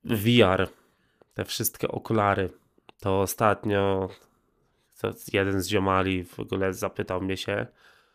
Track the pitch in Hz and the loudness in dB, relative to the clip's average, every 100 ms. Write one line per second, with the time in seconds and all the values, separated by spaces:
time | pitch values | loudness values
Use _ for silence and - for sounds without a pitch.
0 | - 113 107 120 98 92 92 - _ _ | -2 0 4 6 6 4 0 -6 _ _
1 | _ _ _ - 95 - 110 - - 98 | _ _ _ -10 -8 -4 -6 -4 -6 -6
2 | - 110 101 98 90 - _ _ - _ | -2 2 2 2 -2 -6 _ _ -20 _
3 | 101 95 95 - 110 98 107 101 98 95 | -2 0 0 2 2 2 0 0 2 0
4 | 92 - _ _ _ _ _ _ _ _ | -4 -10 _ _ _ _ _ _ _ _
5 | 104 - - 101 98 98 90 101 95 95 | -6 -6 -4 0 0 0 0 0 2 2
6 | 95 92 87 - 104 95 95 92 98 - | 0 -2 -6 -12 -8 -4 -4 -4 -6 -6
7 | 95 92 95 92 - 104 117 _ - _ | -6 -4 -4 -6 -4 -6 -6 _ -20 _
8 | _ | _